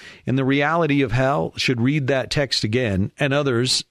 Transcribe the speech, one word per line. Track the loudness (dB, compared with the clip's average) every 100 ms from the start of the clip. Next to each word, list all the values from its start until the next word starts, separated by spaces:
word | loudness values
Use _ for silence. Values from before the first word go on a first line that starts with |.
| -20 -12 -2
in | 0
the |
reality | 2 2 2 0 2 2
of | 2
hell | 2 0 0 -2 -4
should | -2 0
read | 0 0 0
that | -2 -2
text | -2 -2 -2 -2
again, | 0 0 0 -2 -2
and | 0
others, | 0 0 0 0 -2 -4